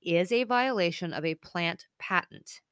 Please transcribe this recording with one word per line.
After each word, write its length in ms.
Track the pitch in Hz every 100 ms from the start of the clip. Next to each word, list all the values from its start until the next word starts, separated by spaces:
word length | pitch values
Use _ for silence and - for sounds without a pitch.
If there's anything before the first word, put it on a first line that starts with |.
is 280 | 170 170 180
a 120 | 240
violation 680 | 254 247 262 220 175 - 170
of 120 | - 160
a 80 |
plant 540 | 160 - 175 170 175 - _
patent 640 | - 180 - - - - _